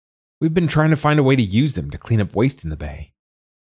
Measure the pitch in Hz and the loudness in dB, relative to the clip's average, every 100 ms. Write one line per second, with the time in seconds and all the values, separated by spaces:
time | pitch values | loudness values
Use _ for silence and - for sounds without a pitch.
0 | _ _ _ - 160 170 156 156 156 151 | _ _ _ -6 -2 0 0 2 2 2
1 | 151 151 135 135 101 104 147 90 71 - | 2 2 4 2 2 0 0 -2 -8 -10
2 | - 110 95 98 135 - 80 76 76 73 | -2 -2 0 0 -2 -2 -10 -8 -10 -12
3 | 80 _ _ _ _ _ | -16 _ _ _ _ _